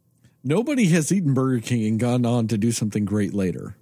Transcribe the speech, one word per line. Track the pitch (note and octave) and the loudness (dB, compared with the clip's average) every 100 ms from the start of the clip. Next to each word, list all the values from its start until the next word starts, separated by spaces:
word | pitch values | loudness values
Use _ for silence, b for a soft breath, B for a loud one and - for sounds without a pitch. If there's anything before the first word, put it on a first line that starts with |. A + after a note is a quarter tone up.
| _ _ b b | _ _ b b
Nobody | C3 E3 B3+ C4+ F#3 | -2 -2 0 2 4
has | E3+ C#3+ | 4 2
eaten | G3 D#3 | 0 2
Burger | C3+ C3 B2 | 2 2 0
King | A2 B2 G#2+ | -2 -2 0
and | A2 | 0
gone | A#2+ B2 A#2 | 0 0 2
on | A#2+ A2 | 0 0
to | A2+ | 0
do | A#2 | 0
something | A#2 G#2+ G#2+ G2+ | 0 -2 -2 -2
great | G#2 G2 | 0 -2
later. | G2+ F#2 B1+ G1+ - | 0 -2 -4 -10 -16